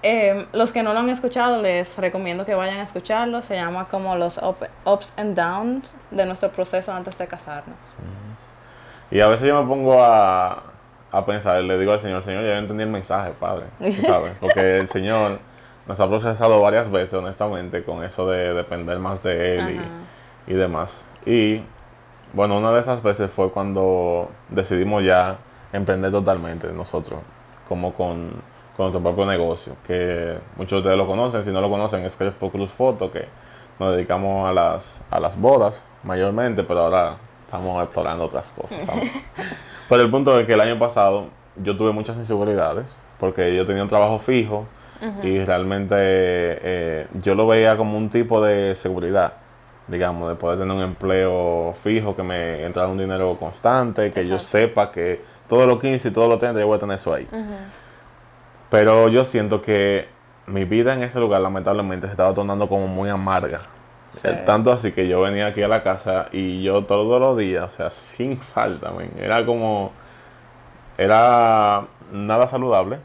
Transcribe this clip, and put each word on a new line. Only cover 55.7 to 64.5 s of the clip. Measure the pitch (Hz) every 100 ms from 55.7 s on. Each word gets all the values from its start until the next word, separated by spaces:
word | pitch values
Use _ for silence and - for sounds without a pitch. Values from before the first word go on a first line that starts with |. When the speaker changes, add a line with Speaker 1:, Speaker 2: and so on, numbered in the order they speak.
| 117
Speaker 2:
quince | 135 131 120
y |
todos | 104 117
los | 113
treinta | 120 110
yo | 104
voy | 107
a |
tener | 101 95
eso | -
ahí. | 76 67
Speaker 1:
Ujú. | 220 214 196 196 - - - - - - - - - -
Speaker 2:
Pero | 110 107 110 113
yo | 120 131
siento | 117 107 104
que | - 104 101 98 78 - _ - -
mi | 98
vida | 92 107 120
en | 131
ese | 123 123
lugar, | 113 98
lamentablemente, | 95 98 95 101 98 92 95
se |
estaba | 98 92
tornando | 95 101 101 104
como | 98 95
muy | 92 101
amarga. | 98 95 92 82 - - - - - - -
Speaker 1:
Sí. | 82
Speaker 2:
Eh, | 82
tanto | -